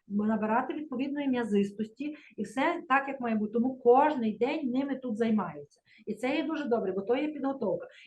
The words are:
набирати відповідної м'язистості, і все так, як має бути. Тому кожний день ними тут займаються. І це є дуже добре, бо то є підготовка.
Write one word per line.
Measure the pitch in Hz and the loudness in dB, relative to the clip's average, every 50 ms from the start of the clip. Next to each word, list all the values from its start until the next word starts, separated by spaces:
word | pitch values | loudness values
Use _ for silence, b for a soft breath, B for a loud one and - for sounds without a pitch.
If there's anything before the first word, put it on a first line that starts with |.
| B - | B -6
набирати | 196 208 208 214 220 202 208 220 220 247 262 - 330 | -2 0 0 2 0 0 0 0 2 0 0 0 -4
відповідної | 320 302 - 254 226 277 294 285 294 285 269 | -6 -6 -6 -4 -4 -4 -2 -2 -2 0 0
м'язистості, | 254 247 233 208 208 202 202 202 - - 220 220 - - 277 302 302 B B B B B | 0 0 0 2 2 2 2 0 -2 -6 -8 -8 -8 -8 -8 -8 -8 B B B B B
і | 208 | -8
все | - - 262 277 339 349 339 - - | -4 -2 0 2 2 0 0 0 2
так, | 262 269 277 285 | 2 2 2 0
як | 277 262 | -4 -4
має | 247 233 226 | -2 -2 0
бути. | 214 214 202 226 | 0 0 0 2
Тому | 233 240 262 262 | 2 0 0 0
кожний | - - 240 240 262 294 302 302 262 226 220 196 185 | 2 6 6 8 8 8 6 4 2 0 -2 0 0
день | 233 262 311 320 294 247 | 0 0 0 -2 -2 -2
ними | 240 262 285 285 262 | 0 0 -2 -2 -4
тут | 254 - 254 214 208 | -6 -6 -4 -2 0
займаються. | 233 226 220 214 185 170 147 147 147 - _ _ _ b b b b | 0 2 2 2 0 -2 -6 -10 -14 -16 _ _ _ b b b b
І | 226 214 | -8 -6
це | - - 254 294 | -4 -2 0 0
є | 330 294 | 0 0
дуже | 294 320 277 285 | -2 -2 -2 -2
добре, | 226 233 220 190 185 | 0 0 0 0 0
бо | 185 196 | -2 -2
то | 196 - 240 | 0 0 0
є | 277 302 302 | 2 0 -2
підготовка. | 294 285 254 269 269 269 233 190 170 - - - B B B | -4 -4 -4 -4 -2 -2 -2 -2 -2 -2 -4 -8 B B B